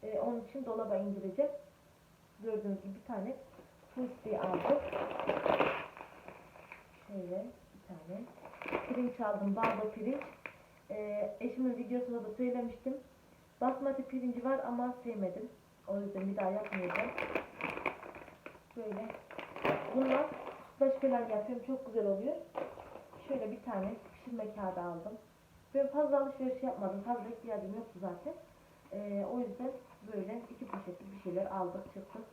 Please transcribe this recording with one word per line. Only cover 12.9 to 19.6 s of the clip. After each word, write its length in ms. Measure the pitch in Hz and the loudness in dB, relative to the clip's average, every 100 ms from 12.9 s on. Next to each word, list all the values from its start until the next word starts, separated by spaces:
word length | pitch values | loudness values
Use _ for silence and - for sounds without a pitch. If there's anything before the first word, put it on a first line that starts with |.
| 285 - - - - - - | -4 -6 -20 -20 -20 -20 0
Basmati 420 | 247 262 277 269 | 2 4 0 0
pirinci 420 | 262 262 247 233 | -2 0 0 0
var 160 | 247 269 262 | 2 2 2
ama 280 | 240 247 247 | 0 0 -2
sevmedim. 440 | 240 208 185 - 170 - - - - | -4 0 0 -2 -8 -10 -20 -18 -2
O 120 | 196 | 0
yüzden 300 | 202 190 196 | 0 0 0
bir 60 | 196 | 2
daha 140 | 185 | 2
yapmayacağım. 600 | 208 214 196 180 - - - - - - - - - - - - - - - - - - 240 | 2 0 -2 0 2 0 0 0 0 -2 -6 -4 -2 -2 -4 -10 -12 -14 -14 -16 -16 -16 -8
Böyle. 320 | 220 196 226 - - - - - | -4 -4 -4 -8 -10 -10 -8 0